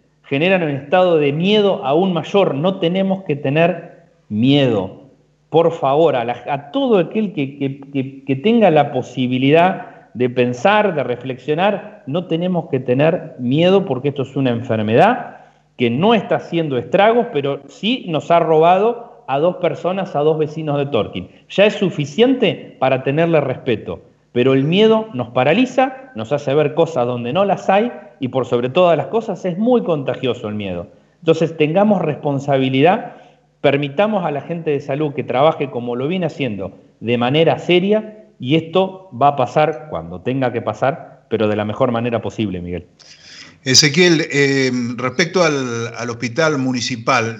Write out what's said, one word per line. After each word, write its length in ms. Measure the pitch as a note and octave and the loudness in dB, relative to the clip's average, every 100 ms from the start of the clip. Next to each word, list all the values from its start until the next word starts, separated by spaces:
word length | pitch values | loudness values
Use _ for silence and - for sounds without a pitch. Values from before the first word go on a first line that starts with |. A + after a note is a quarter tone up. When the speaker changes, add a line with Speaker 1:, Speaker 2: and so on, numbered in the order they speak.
| _ _ | _ _
Speaker 1:
generan 400 | - C#3 F3+ F#3 | -6 0 2 2
un 60 | D#3 | 0
estado 480 | C#3 - F#3 F#3 D#3+ | -4 0 2 4 4
de 140 | C#3+ | 2
miedo 520 | D3+ F#3+ G#3+ G3+ - | 0 2 2 2 0
aún 280 | C3+ D#3 F#3+ | 0 0 2
mayor. 440 | E3 - G3+ E3+ C#3 | -2 0 2 2 0
No 240 | F3+ F#3+ | -2 0
tenemos 420 | E3 F#3+ F#3+ F#3+ | -2 0 -2 -4
que 140 | - C#3 | -4 -4
tener 560 | C3+ D3+ E3+ F3+ - - _ _ - | 0 2 2 0 -10 -20 _ _ -6
miedo. 840 | G#2+ C3 C#3+ C3 G#2 F#2 - - _ _ _ - | 0 2 4 2 0 -4 -10 -20 _ _ _ -2
Por 220 | D#3 E3+ | 2 2
favor, 440 | - C#3 C#3+ D#3+ B2+ | 0 0 4 2 2
a 80 | |
la, 120 | A#2 A#2+ C#3 | -2 -6 -6
a 220 | C#3 - | -8 -6
todo 280 | C#4 C4 G3+ | -4 2 2
aquel 360 | D#3+ A3 G3+ | 2 -2 -4
que, 240 | D#3 C#3 - | -4 -6 -4
que, 220 | C3+ C#3 - | -6 -6 -8
que, 320 | C#3 C3 - | -6 -6 -8
que 120 | - C3 | -6 -2
tenga 340 | G#3+ A#3 G3 | 2 4 6
la 220 | D3+ C#3+ | 4 2
posibilidad 1160 | B2+ - C#3 B2 B2+ C3+ D#3+ F#3 G3 - - _ | -2 -6 -4 -2 0 4 4 4 0 -10 -20 _
de 160 | A2 B2 | -4 -2
pensar, 640 | B2 B2 B2 F#3+ G#3+ G3+ | 0 0 2 2 4 2
de 100 | D3+ | -2
reflexionar, 960 | B2 A#2+ C3 A#2+ D3+ D3+ G3+ G3 - - - | -4 -6 -8 -8 -4 0 0 -2 -8 -16 -6
no 200 | E3+ - | -6 -4
tenemos 440 | E3 F3+ F3 - | -4 -2 -2 -2
que 100 | C3 | -4
tener 560 | B2 C3 D#3 - - - | 0 2 2 0 -6 -6
miedo 460 | B2 D3 F3 - | -2 2 4 4
porque 240 | - B2 C#3 | 2 -4 -4
esto 140 | C#3 | -4
es 120 | B2+ | -6
una 160 | C#3+ C3 | -2 0
enfermedad 800 | A2+ A2+ A2 G#2+ B2 G3+ B3+ - - - _ _ - | -2 -2 -2 2 4 4 2 -6 -16 -20 _ _ -2
que 80 | A#2+ | -2
no 240 | B2+ G#3 | 2 2
está 220 | A3+ - D#3 | 2 0 -4
haciendo 420 | - E3 D#3 B2 | -2 -4 -2 -4
estragos, 480 | A#2 F3+ G#3+ A#3+ - | 0 2 4 2 0
pero 280 | C#3+ C#3 C#3 - | -2 -4 -6 -10
sí 380 | - G#3 B3 F#3 | -6 -4 -2 -2
nos 240 | D3 - | -4 2
ha 80 | E3+ | 2
robado 840 | D#3+ D#3+ E3 F#3 A3+ A#3 - - - | 4 4 6 4 2 -2 -10 -16 -4
a 140 | C#3 | 0
dos 160 | F3 F3+ | 0 0
personas, 580 | E3 C#3+ F3 G3 F#3+ | -4 -2 -4 -4 -4
a 60 | C#3+ | 0
dos 180 | D3+ D#3 | 2 2
vecinos 400 | D3+ D#3+ D3+ C#3+ | -2 -4 -4 -2
de 80 | C#3 | 0
Torquín. 420 | A2 F#2 F#2 - - - | -2 -2 -6 -12 -16 -6
Ya 180 | - G#3 | 2 2
es 80 | |
suficiente 1000 | G#3 F#3 - C#3 G3+ B3+ C4 F#3 - - - | 2 -2 -2 -4 2 4 4 0 -2 -8 -2
para 240 | C3 C3 | 0 0
tenerle 380 | C#3 D3+ E3+ D#3+ | 0 0 2 2
respeto, 600 | B2+ B2 C3+ G#2 - E2 - _ _ | 0 -4 -2 -4 -4 -12 -14 _ _
pero 220 | A#2+ C3 | 0 2
el 100 | C3+ | 2
miedo 460 | D3 F#3 A3 A3 A3 | 2 4 4 2 -2
nos 180 | B2 A#2 | -8 -4
paraliza, 840 | B2+ C3+ G3 B3+ - C4+ - - | 0 2 2 2 2 -2 -2 -14
nos 160 | G#2+ G#2+ | -10 -4
hace 240 | D3 C3+ | -4 0
ver 200 | D3 D3 | 0 0
cosas 300 | D#3+ D#3+ B2+ | 2 0 0
donde 280 | A#2+ A#2+ A#2+ | -2 -2 -4
no 120 | F3 | -2
las 240 | G3+ F3 - | 0 -2 2
hay 220 | G3 A#3+ - - - | 2 2 -6 -18 -8
y 80 | B2+ | -4
por 180 | C3 A#2+ | -2 0
sobre 220 | A#2+ B2+ | -2 0
todas 280 | F3+ F3 D3 | 4 4 4
las 120 | - | 0
cosas 360 | A3 A3 E3+ | -4 -4 -6
es 140 | F#3 E3+ | -6 -2
muy 240 | A#3+ A#3+ | 2 2
contagioso 640 | F3+ D3 C3 A#2+ B2+ A2 G#2 | 0 -2 -2 -4 -4 -4 -6
el 80 | |
miedo. 320 | G#2 G2 F2 - _ _ _ | -6 -6 -8 -10 _ _ _
Entonces 380 | E3 D#3+ D#3+ D#3+ | 0 2 0 0
tengamos 440 | D3+ F#3 G#3+ F#3 | 0 2 2 2
responsabilidad, 1160 | D3+ C#3 C#3+ C3+ C#3 C#3 C3 C3+ D#3+ A3+ - - - _ _ _ | 0 -4 -4 -4 0 0 2 4 4 2 -4 -16 -20 _ _ _
permitamos 640 | C#3+ C#3 C#3+ C#3 A3 G#3 | 0 2 -2 -2 0 0
a 60 | D#3+ | -2
la 120 | C#3 | -6
gente 280 | C#3 E3+ D#3+ | -6 -6 -2
de 100 | C#3+ | -4
salud 340 | C#3+ C#3+ D3+ | -2 -4 -4
que 100 | B2+ | -4
trabaje 440 | A2 A#2+ D#3 D#3 C3+ | -2 2 2 2 -4
como 280 | B2 A#2+ B2 | -6 -6 -4
lo 100 | C#3+ | -4
viene 200 | F#3 E3 | -2 -4
haciendo 520 | - B2+ F#2+ F2+ - _ - | -4 -6 -6 -10 -12 _ -8
de 180 | A2 A#2+ | -2 0
manera 400 | A#2+ D3+ D#3+ B2+ | 2 4 4 2
seria 720 | - F3+ G3 G#3+ G#3+ - - - | 2 2 2 0 -2 -16 -20 -10
y 160 | B2 | -2
esto 560 | D#3+ D#3+ F#3 F#3+ - - A#2+ | 0 2 0 0 -4 -12 0
va 80 | C#3 | 0
a 60 | C#3 | 2
pasar 520 | A#2+ D#3 D#3 D3+ - | 0 2 0 -2 -8
cuando 300 | E2+ E2 F2+ | -10 -10 -8
tenga 320 | B2 C3+ B2 | -4 -2 -2
que 100 | A#2 | -2
pasar, 640 | G#2+ G#2+ C3 D#3+ - - - | -4 -2 -2 -4 -12 -20 -6
pero 200 | A2 G#2+ | -2 0
de 80 | G#2 | 0
la 80 | |
mejor 260 | G#2 G#2 B2+ | -2 -2 0
manera 320 | A#2 A#2+ A2 | 0 -2 -4
posible, 380 | G2+ - G#2 F2+ | -6 -4 -4 -4
Miguel. 260 | F2 E2+ - _ - - - - - - | -8 -10 -10 _ -20 -20 -20 -20 -20 -10
Speaker 2:
Ezequiel, 580 | C3+ B2+ D3+ D3 F3+ D#3+ E3 | 0 4 4 6 4 4 2
eh, 400 | C#3+ C#3 C#3 C3 B2 A#2+ B2 | 2 2 2 0 0 -4 -4
respecto 480 | B2+ B2+ E3+ F#3 | -4 -2 0 2
al, 500 | E3 C#3+ B2+ A#2 A#2 G#2+ | 2 0 -4 -6 -6 -8
al 140 | A#2+ | -8
hospital 480 | A#2 B2 A#2 D#3+ C#3 | -6 -6 0 0 0
municipal, 800 | C3 B2+ - A#2 B2+ B2+ A2+ | -2 -2 -4 -4 0 0 0